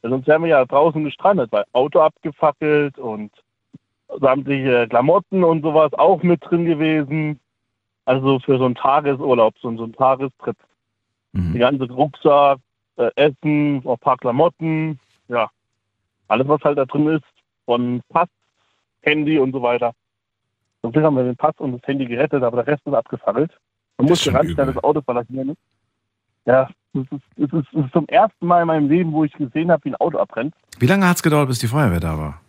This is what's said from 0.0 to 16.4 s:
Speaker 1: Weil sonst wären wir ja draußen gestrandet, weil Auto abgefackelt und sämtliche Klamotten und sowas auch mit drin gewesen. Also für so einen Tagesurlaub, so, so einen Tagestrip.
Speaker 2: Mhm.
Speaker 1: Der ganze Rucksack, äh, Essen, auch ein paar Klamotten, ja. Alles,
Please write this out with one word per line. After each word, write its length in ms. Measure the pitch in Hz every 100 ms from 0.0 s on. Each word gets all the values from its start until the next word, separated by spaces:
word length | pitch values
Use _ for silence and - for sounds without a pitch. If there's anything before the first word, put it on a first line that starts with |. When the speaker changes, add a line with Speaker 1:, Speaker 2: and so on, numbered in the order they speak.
Speaker 1:
Weil 80 | 117
sonst 160 | 131 127
wären 160 | 156
wir 60 | 165
ja 140 | 147
draußen 380 | 127 139 160 151
gestrandet, 460 | 151 - 190 196 120
weil 120 | 104 101
Auto 280 | 123 143 175
abgefackelt 960 | 156 _ 160 143 156 147 156 151 143 135
und 340 | 127 107 107 _ _ _ _ - _ _ _ -
sämtliche 680 | 135 135 135 139 131 123 117
Klamotten 560 | 120 135 190 - 190
und 180 | 170 165
sowas 300 | 151 151 151
auch 280 | - 160 175
mit 180 | 175 175
drin 200 | - 175
gewesen. 760 | 170 151 156 156 139 156 151 147 _ _ _ _ _ _
Also 340 | - 131 135 135
für 200 | 135 131
so 60 |
einen 100 | 127
Tagesurlaub, 800 | 120 135 143 143 135 147 123 110 -
so, 140 | 123 113
so 60 |
einen 80 | 117
Tagestrip. 640 | 113 131 131 135 _ - 110 _ _ _ _ _ _ _
Speaker 2:
Mhm. 200 | - 87
Speaker 1:
Der 80 | 95 123
ganze 220 | 139 127
Rucksack, 680 | 127 143 - 156 143 143 135 _ _ _ -
äh, 140 | 120 -
Essen, 680 | 147 135 156 147 147 139
auch 100 | 123 120
ein 20 |
paar 160 | - 127
Klamotten, 840 | 127 123 165 _ 160 156 160 143 _ _ _
ja. 220 | 120 107 _ _ _ _ _ _ _ _
Alles, 200 | 113